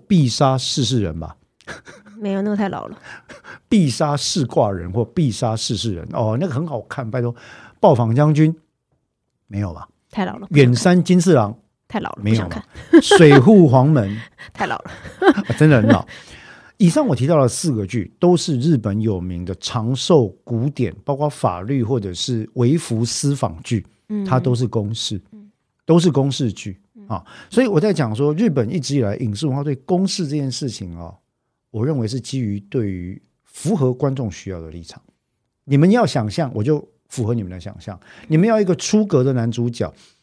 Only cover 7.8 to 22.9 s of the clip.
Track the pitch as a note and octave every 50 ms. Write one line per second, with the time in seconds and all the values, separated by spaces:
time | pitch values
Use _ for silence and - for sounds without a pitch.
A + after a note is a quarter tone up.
7.8 | - F#3+ C#3+ A2 A#2 A2+ A2+ C#3 D3 D#3 D3+ C#3+ D#3 D#3 D#3+ - _ _ _ _
8.8 | _ _ _ _ _ _ _ _ _ _ _ _ _ - G2+ G2+ G#2 F2+ E2 E2+
9.8 | - _ _ _ _ _ - - F#3 F3+ - - G3 - F3 C#3+ C3+ B2 B2 A2+
10.8 | - F3+ F3+ F3+ - - F3+ F3+ E3 F#3 D#3+ B2+ G#2+ G2+ A#2 _ _ _ _ _
11.8 | _ - - G#3 - - - - G3+ G#3 A3+ A3+ - - - A3 - _ - -
12.8 | - - - E4 - - G4+ F#4 E3+ D3 C#3+ C#3 B2 D#3+ A3 G3 F3 C3+ A#2 C3
13.8 | B2+ D3+ D#3+ C3+ G2+ F#2+ G#2 A2+ - - _ - - - - - G#3 D#3 - -
14.8 | - - - - - - - - F4+ G4 - G3+ - - A#2+ - D3+ D#3 C#3+ A#2
15.8 | G#2+ A2+ A#2 F#2 - - - - - - - - - - - - - - _ -
16.8 | G3+ E3 - D4+ D4 A#3 C#3 - B2+ C#3+ E3+ D3+ C3+ A#2+ - - - E3 B2+ G#2+
17.8 | G2 F#2 - A#2 F2+ - _ - - F3 F3+ E3 - - D3 A#2+ B2+ E3+ D#3+ A#2+
18.8 | G#2 G#2 G2 G#2+ G#2+ A2+ G2 F2+ F2 F2+ F2 F2 F2+ F2 F#2 - - - - A#2+
19.8 | G#2+ A#2 C3+ B2+ - - F3 D3 A#2 F#2 - _ _ - A#2+ A2 B2 C#3+ C#3 -
20.8 | A#2+ F2+ - - - - C#3 C3+ D3+ D3 - - - G#2+ F2 F2 F#2+ A2+ C#3 C3+
21.8 | A2+ G2+ C3+ A#2+ G2 F#2+ F2+ - - - B2 A2+ - - - B2+ A#2+ B2 D3+ E3+
22.8 | - -